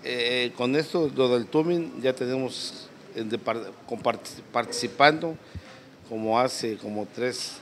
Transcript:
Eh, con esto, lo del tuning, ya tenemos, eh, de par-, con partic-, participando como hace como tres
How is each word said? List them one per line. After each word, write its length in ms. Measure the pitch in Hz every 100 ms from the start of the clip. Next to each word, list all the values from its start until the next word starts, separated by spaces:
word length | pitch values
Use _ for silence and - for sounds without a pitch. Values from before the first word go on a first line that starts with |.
Eh, 500 | 139 123 120 123 123 120
con 200 | 123 139
esto, 340 | 156 180 151 131
lo 140 | 127
del 180 | 123 110
tuning, 520 | 151 160 175 165 -
ya 140 | 123
tenemos, 760 | 131 123 131 127 - - - - - - -
eh, 80 |
de 160 | 110 110
par-, 320 | 117 113 98 - -
con 120 | 113
partic-, 400 | 117 113 - - -
participando 840 | 123 117 - 120 - 143 156 165 160 - - - - - - -
como 300 | 113 110 113
hace 380 | 127 - 120 104
como 300 | 110 104 104
tres 460 | - 123 120 - -